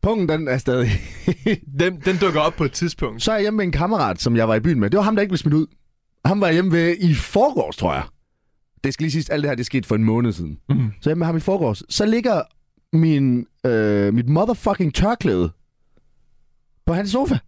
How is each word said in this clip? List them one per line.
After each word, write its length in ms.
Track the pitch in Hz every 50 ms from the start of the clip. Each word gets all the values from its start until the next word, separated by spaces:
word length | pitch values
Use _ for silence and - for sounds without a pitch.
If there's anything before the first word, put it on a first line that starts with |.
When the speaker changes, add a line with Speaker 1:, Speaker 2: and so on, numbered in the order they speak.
| -
Speaker 1:
Pungen, 260 | 190 226 220 185 156
den 200 | 156 156 160 143
er 100 | 127 131
stadig 320 | - - 127 127 120 113 101 - - - - - - - 175
<laughs> 460 | - - 214 208 - - - 135 139
Speaker 2:
Den, 200 | 170 180 185 165 143
den 120 | 190 185
dukker 240 | 170 202 190 156 151
op 140 | 151 165 170
på 100 | - 165
et 80 | 139 -
tidspunkt. 500 | - 175 170 - - 160 123 110 113 -
Speaker 1:
Så 80 | -
er 40 | 220
jeg 60 | 214 196
hjemme 140 | 208 214
med 80 | 214 202
en 80 | 180 -
kammerat, 480 | 139 160 185 220 202 147 107 92 87
som 160 | - 127 120
jeg 120 | 113 113 110
var 60 | 110
i 60 | 110
byen 200 | 113 170 170 131
med. 100 | 104 101
Det 60 | 131 202
var 60 | 202
ham, 100 | 208 220
der 40 | 214 202
ikke 80 | 202
blev 80 | 185 165
smidt 160 | - 165 147
ud. 120 | 156 156 - _ _ _ _ _ _ _ _ _ _ _
Ham 160 | - 190 208
var 60 | 202
jeg 80 | 175 160
hjemme 180 | 170 185 190 165
ved 240 | 170 165 170 170 170
i 140 | - 175 151
forgårs, 640 | 123 - - - 196 233 294 269 - - 76 -
tror 180 | - - 87 73
jeg. 80 | 67 62 - - _ _ _ _ _ _ _ _ _ _ _ _ _ -
Det 100 | 135 135
skal 100 | - 156
lige 80 | 160 135
siges, 160 | 165 147 -
alt 140 | - 147 147
det 80 | 143
her, 40 | 139
det 100 | 117 123
skete 220 | - - 135 - -
for 60 | 117
en 100 | 107 110
måned 280 | 110 110 117 120 117 98
siden. 260 | - 87 78 73 - - -
Speaker 2:
Mhm. 240 | 139 139 127 110 104 -
Speaker 1:
Så 100 | - 147
hjemme 80 | 156 170
med 80 | 170
ham 100 | 165 170
i 40 | 165
forgårs. 420 | - - 190 196 170 123 104 - - _
Så 180 | - - 208
ligger 360 | 214 220 233 220 247 214 170 - - _ _ _ _ _ _ _ _ -
min, 540 | 160 165 165 156 143 139 131 123 123 117 _ _ _ _
øh, 480 | 131 120 110 107 107 104 101 101 101 101
mit 140 | 120 120 123
motherfucking 680 | 147 160 196 220 240 - - - 196 - 190 156 -
tørklæde 560 | - 180 202 240 - - 180 104 90 87 82 - _ _ _ _ _ _ _ _ _ _ _ _ _ _ _ _ _ _ _ _ _ _ _ _ _ _
på 60 | - 165
hans 160 | 175 208 202
sofa. 280 | 190 247 277 - 269 - -